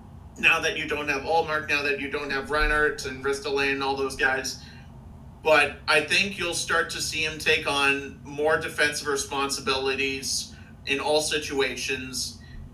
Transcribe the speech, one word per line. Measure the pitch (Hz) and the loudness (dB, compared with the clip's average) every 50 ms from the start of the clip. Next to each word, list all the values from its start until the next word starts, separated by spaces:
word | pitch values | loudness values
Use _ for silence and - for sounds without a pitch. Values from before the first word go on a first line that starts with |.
| - - - - - - - - | -18 -18 -18 -18 -18 -16 -4 2
now | - 151 156 160 | 4 4 4 4
that | 156 160 139 156 | 2 0 -2 -2
you | 151 147 | -4 -4
don't | 151 147 147 147 | -4 -4 -2 -2
have | 143 135 120 | -2 -2 0
Ullmark, | 120 143 165 156 156 156 151 147 - | 2 4 4 4 2 0 -2 0 0
now | 151 143 143 | 0 0 2
that | 143 139 139 | 0 0 0
you | 139 139 | -2 -4
don't | 143 147 147 139 | -4 -4 -4 -2
have | 139 139 139 135 | -2 -2 -2 0
Reinhart | 147 151 151 151 151 151 151 147 - - - | 2 2 4 4 4 4 4 4 2 0 -6
and | 135 131 131 131 | -6 -6 -4 0
Ristolainen | 139 139 139 - 147 139 139 139 139 139 | 0 0 0 0 -2 0 2 2 2 0
and | 139 139 | 0 0
all | 139 135 | 0 0
those | 139 135 135 131 | 0 0 -2 0
guys. | - 139 135 - - - - - - - - - - - - - - - - - - - - - - - | 0 2 2 2 2 -2 -4 -6 -8 -12 -16 -16 -18 -18 -18 -18 -18 -18 -18 -18 -18 -18 -18 -10 0 4
But | - 180 147 147 - - - - - | 6 8 8 6 4 0 -4 0 2
I | 156 151 | 4 4
think | 151 160 180 190 196 202 190 - | 4 4 2 2 2 2 0 -2
you'll | 180 170 165 | -2 -2 -2
start | - - - 170 165 165 165 | -2 0 0 2 2 2 0
to | 165 160 | -2 -6
see | 147 - 151 156 160 | -4 -4 -4 -2 -4
him | 156 156 147 | -4 -4 -2
take | 139 165 156 160 156 156 | 2 2 2 2 2 0
on | 143 143 139 139 139 139 139 135 - - - | 0 2 4 4 2 2 -2 -8 -12 -14 -14
more | 143 143 143 147 156 156 156 | -10 -2 0 2 4 4 2
defensive | 156 151 135 156 151 143 143 - - 147 | 0 -2 0 2 2 2 2 0 -2 -2
responsibilities | 139 139 - - 139 131 139 139 135 139 127 139 135 135 135 135 131 135 135 135 135 135 135 - - - - - - - - - - - - | 0 -2 -2 -2 -2 -2 -2 -2 -2 -2 0 0 0 2 2 0 0 0 0 -2 -2 -2 -4 -4 -4 -4 -4 -8 -12 -18 -18 -18 -18 -10 -4
in | 135 139 139 | -4 -2 0
all | 139 147 151 151 | 2 2 2 2
situations. | 151 - 151 151 143 143 147 135 135 127 123 120 - - 135 127 131 131 127 - - - - - - - - - - - | 2 2 -2 -2 -2 -2 0 0 0 0 0 -4 -4 -4 -4 -6 -6 -8 -6 -6 -6 -8 -8 -12 -16 -16 -16 -14 -14 -6